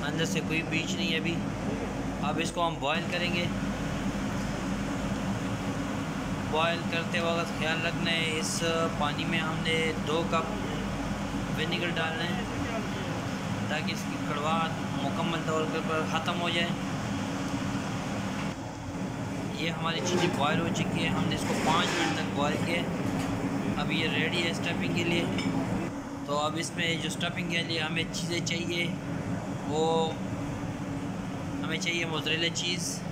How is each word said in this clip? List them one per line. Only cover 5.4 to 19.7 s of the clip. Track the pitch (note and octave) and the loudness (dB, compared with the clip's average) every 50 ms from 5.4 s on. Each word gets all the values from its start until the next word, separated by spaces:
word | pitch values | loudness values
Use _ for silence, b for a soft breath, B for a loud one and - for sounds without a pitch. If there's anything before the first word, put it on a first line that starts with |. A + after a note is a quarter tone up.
| - F#2+ G#2 - - G2 - - F#2+ - - - - - - - - - - - - - | 0 -2 -2 -2 -2 -2 -2 -2 -2 -2 -2 -2 -2 -2 -2 -2 -2 -2 -2 -2 -2 0
बॉयल | C#3+ D#3 E3 E3 E3+ E3+ D#3+ - | 2 4 4 4 2 2 0 0
करते | E3+ E3 E3 - F3+ F3 | 0 0 0 0 0 0
वक्त | E3+ E3 E3+ E3+ E3+ - F3 C#3 | 2 2 2 2 0 0 -2 0
ख्याल | D3+ D#3 E3 E3 | 0 0 2 2
रखना | D#3+ E3+ E3 D#3+ E3 E3 | 0 0 0 0 2 2
है, | E3 E3 E3 D#3+ D#3+ D#3+ | 2 2 2 2 2 0
इस | D#3+ - - - E3 E3 E3 E3 E3 D#3+ - - | 0 0 0 0 2 2 2 2 2 2 2 2
पानी | D3 C#3+ D3 D3+ D#3+ | 0 2 2 0 0
में | D#3+ E3 E3 | 2 2 2
हमने | D#3+ D#3+ D#3+ D#3+ D#3+ D#3+ D#3+ D#3+ D#3+ D#3+ D#3 D3+ - | 2 0 0 0 2 2 2 2 2 2 0 0 0
दो | D3 D3+ E3 E3+ E3 | 2 2 2 2 2
कप | E3+ D#3+ - - - - G2 F#2+ - - - - - - - - - - - - - - - - - | 2 0 0 0 -2 -2 -2 -2 -2 -2 -2 -2 -2 -2 -2 -2 -2 -2 -2 -2 -2 -2 0 0 0
विनेगर | C#3 D#3 D#3 F3 E3+ E3+ F3 | 0 0 0 0 0 0 0
डालना | E3 E3 D#3+ D#3+ D#3+ D#3+ E3+ | 0 0 0 0 0 0 0
है, | F3 G3 G3 - - - - - - - - - - - - - - - - - - - - - - - - G#2 - | 0 0 -2 -2 -2 -2 -2 -2 -2 -2 -2 -2 -2 -2 -2 -2 -2 -2 -2 -2 -2 -4 -2 -2 -2 -2 -2 0 0
ताकि | D3 D#3 F3 G3 | 0 0 0 -2
इसकी | - - - - - - - D#3+ | -2 -2 -2 -4 -2 -2 -2 -2
कड़वाहट | D3+ D3 D3 D#3 D#3+ E3 D#3+ E3 - - - - - - | 0 0 2 2 2 2 2 0 0 -2 -2 -2 -2 -2
मुकम्मल | C#3+ C#3 - - E3 E3+ E3 D#3+ D#3 | 0 0 0 0 0 0 0 0 0
तौर | D#3+ D#3+ D#3+ D#3 D3+ | 2 2 2 2 2
पर | D#3 D#3+ D#3 D#3+ D#3+ D#3 D#3+ - | 0 0 0 2 0 0 0 0
ख़त्म | D#3+ D#3+ D#3+ F3+ F3 F3 | 0 0 0 0 0 2
हो | E3+ E3+ | 0 2
जाए। | E3+ E3+ E3+ E3+ E3 - - - - - - - - - - - - - - - - - - - C#4 - - - - - - - - - - - - G2 G2 G2 - - - - - - - - - - F#2+ - - - - - - - - - - | 2 2 2 2 0 -2 -2 -2 -2 -2 -2 -2 -2 -2 -2 -2 -2 -2 -2 -2 -2 0 0 0 0 0 -2 -2 -2 -2 -2 -2 -2 -2 -2 -2 -2 -2 -2 -2 -4 -4 -8 -8 -8 -8 -8 -6 -4 -4 -4 -4 -2 -4 -4 -4 -2 -4 -4 -4 -2
ये | - D#3 E3 | -2 -2 -2